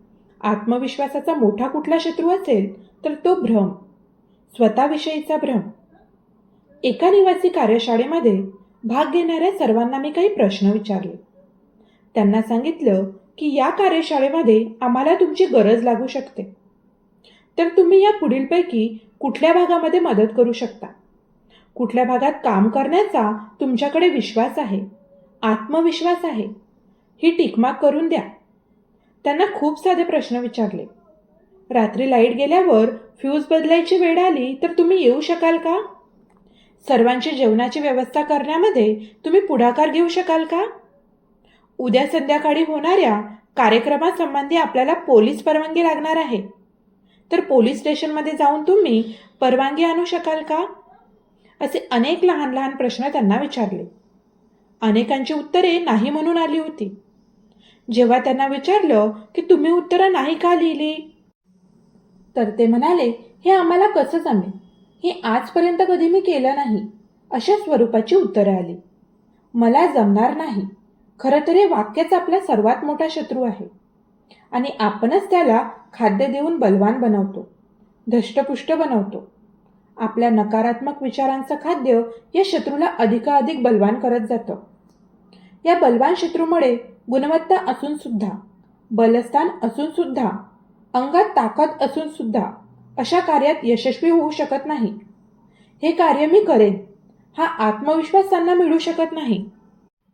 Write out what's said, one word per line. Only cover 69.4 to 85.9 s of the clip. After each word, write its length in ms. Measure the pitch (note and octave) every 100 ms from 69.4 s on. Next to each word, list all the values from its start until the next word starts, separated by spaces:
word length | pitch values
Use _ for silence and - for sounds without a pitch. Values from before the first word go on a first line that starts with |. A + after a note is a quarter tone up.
| _
"मला 320 | A#3 A#3 C4+ F4
जमणार 520 | C#4 G3+ G3+ B3 D4+
नाही." 300 | D#4+ G3+ G3 - _ _ _ -
खरं 200 | C4+ D4 D4
तर 40 |
हे 140 | F4 G4+
वाक्यच 480 | D4+ G#3+ - E4
आपला 260 | F#4 F4 F#4
सर्वात 460 | F#4 A3 G#3+ B3+ D4
मोठा 200 | D4+ D#4+
शत्रू 340 | D#4+ - B3+
आहे 260 | A#3+ G3 - _ _ _ _ _ _ _ _
आणि 180 | B3 C#4 -
आपणच 500 | G#3+ - A#3 F#4 -
त्याला 400 | F4+ D4 A3 - - _
खाद्य 340 | - A3+ G3+ C4+
देऊन 320 | C#4 D4+ E4
बलवान 400 | G#3+ F#3+ G3+ B3+
बनवतो, 520 | A#3 G3+ G3 - - _ _ _ _ _ -
धष्टपुष्ट 640 | A#3+ - - C#4 B3+ -
बनवतो. 580 | D#4+ D4+ A3+ F#3+ - - _ _ _ _ _ _ -
आपल्या 320 | A3 A3+ A#3+
नकारात्मक 720 | A3 G#3 A3 A#3 A#3 C#4 C#4+
विचारांचं 520 | C4+ - C4+ C4+ C4 D4+
खाद्य 460 | D4+ D4+ C4 A#3 A#3 - _
या 80 | E4+ F#4+
शत्रूला 400 | D#4+ C4+ C#4+ F4
अधिकाधिक 800 | - A3+ A#3 D4 C#4+ B3+ D#4
बलवान 360 | A#3+ G#3+ G3+ A#3+
करत 260 | B3 A#3+ G#3+
जातं. 260 | A#3 - - - _ _ _ _ _ _ - _ _ E4
या 120 | F4
बलवान 360 | C#4+